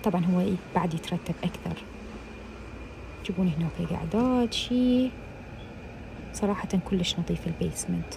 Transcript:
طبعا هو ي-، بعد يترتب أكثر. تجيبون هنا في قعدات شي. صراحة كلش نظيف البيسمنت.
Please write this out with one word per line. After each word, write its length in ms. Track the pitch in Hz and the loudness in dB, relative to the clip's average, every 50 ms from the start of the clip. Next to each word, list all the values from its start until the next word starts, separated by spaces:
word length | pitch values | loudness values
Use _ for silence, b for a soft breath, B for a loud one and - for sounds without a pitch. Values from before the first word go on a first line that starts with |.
| - | 2
طبعا 220 | 220 175 180 170 | 4 4 4 4
هو 160 | 175 180 180 | 4 4 4
ي-، 160 | 185 196 190 180 - - - | 4 4 2 0 -2 -2 0
بعد 180 | 185 165 175 156 | 0 0 2 0
يترتب 420 | 160 - - - 175 - - 165 - - | -2 -2 -2 -4 -4 -2 -4 -6 -2 -2
أكثر. 400 | 175 - - - 170 165 - - - - - - - - - - - - - - - - - - - - - - - - - - - - - - | -4 -4 -2 -6 -4 -6 -6 -8 -12 -12 -12 -12 -10 -12 -12 -12 -12 -12 -12 -12 -12 -12 -12 -12 -12 -12 -12 -12 -12 -12 -12 -12 -12 -12 -10 -4
تجيبون 240 | - 190 175 190 180 | -4 0 4 4 4
هنا 200 | 156 151 165 160 - - | 4 4 0 0 0 -2
في 180 | 175 160 - | -2 0 0
قعدات 580 | - 160 165 156 214 240 254 254 247 240 233 - | -2 -2 2 2 4 4 6 6 4 4 4 2
شي. 560 | - - - 247 247 254 247 247 247 254 262 - - - - - - - - - - - - - - - - - - - - - - - - - | -2 -2 2 4 4 6 6 6 6 6 4 0 -6 -12 -12 -12 -12 -12 -12 -12 -12 -12 -12 -12 -12 -12 -12 -12 -12 -12 -12 -10 -10 -10 -8 -4
صراحة 360 | - - 196 202 - - - - 190 - - | 0 2 2 2 2 0 2 2 2 2 4
كلش 300 | 196 185 175 - - - | 2 2 2 2 0 0
نظيف 280 | 170 - 175 165 - 170 | 0 0 0 -2 0 -4
البيسمنت. 680 | 82 - 90 82 78 - - - 87 87 82 - - | -2 0 0 0 0 -2 -2 -2 0 -2 -2 -4 -8